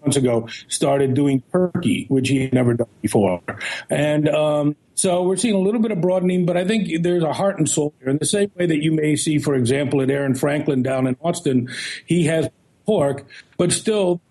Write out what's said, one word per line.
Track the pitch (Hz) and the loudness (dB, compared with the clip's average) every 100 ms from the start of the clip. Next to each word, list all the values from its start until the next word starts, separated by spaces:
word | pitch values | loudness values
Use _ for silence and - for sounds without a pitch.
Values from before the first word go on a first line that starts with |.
months | - 127 | 0 2
ago, | 127 117 117 - - | 2 0 -2 -14 -10
started | - 147 139 135 | -4 0 2 2
doing | 127 143 135 - | 2 2 0 0
turkey, | 180 185 175 120 - - | 0 0 0 -2 -2 0
which | 135 127 | -2 2
he | 135 | 0
had | 131 | 0
never | 127 123 | 2 2
done | 117 117 _ | 0 -2 _
before. | 104 120 98 90 - - - - - | -2 2 2 0 -6 -10 -10 -10 -6
And, | 147 147 151 151 | -2 0 2 2
um, | 151 151 151 147 147 _ - | 2 0 2 0 -2 _ -4
so | 190 180 | 0 0
we're | 180 185 | 0 0
seeing | 240 | 0
a | 196 | 0
little | 190 233 | 0 0
bit | 220 | -2
of | 202 | 0
broadening, | 175 185 180 180 175 | 0 0 0 0 0
but | 175 | 0
I | 185 | 0
think | 220 175 165 | 0 0 -2
there's | 170 175 | 0 0
a | 160 | 0
heart | 135 196 190 | 0 -2 0
and | 151 | -2
soul | - 147 _ | 0 -2 _
here. | 131 | -4
In | 143 | -2
the | 147 | 0
same | 202 202 185 | 0 -2 -2
way | 175 | -2
that | 156 | 0
you | 160 | 0
may | 156 151 147 | 0 0 0
see, | - 151 | 0 0
for | 151 | 0
example, | 135 120 139 143 143 | 0 2 0 0 0
at | 131 | 0
Aaron | 143 139 | 0 0
Franklin | 131 147 147 147 131 | 0 0 0 0 0
down | 127 135 131 | 0 0 -2
in | 127 | -2
Austin, | 170 175 147 127 123 - - - - | -4 -2 0 0 0 -8 -12 -12 -2
he | 170 165 | 2 2
has | 160 147 _ _ _ - | 0 -2 _ _ _ -2
pork, | 214 143 131 - - - _ | 2 2 -2 -10 -20 -20 _
but | 180 | 0
still | - - 214 185 175 _ | 0 0 0 2 0 _